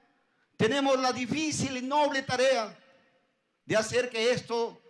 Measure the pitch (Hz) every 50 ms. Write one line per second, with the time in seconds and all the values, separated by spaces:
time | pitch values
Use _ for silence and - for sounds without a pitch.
0 | _ _ _ _ _ _ _ _ _ _ _ - 208 226 262 285 277 277 269 254
1 | 262 254 240 226 254 214 277 294 320 311 285 - - 277 269 254 247 262 285 294
2 | 294 285 294 269 269 - 254 240 254 269 262 240 220 202 180 - _ _ _ _
3 | _ _ _ _ _ _ _ _ _ _ _ _ _ - 175 214 220 220 226 240
4 | 247 247 226 226 220 240 247 - - - 233 233 233 220 175 - _ -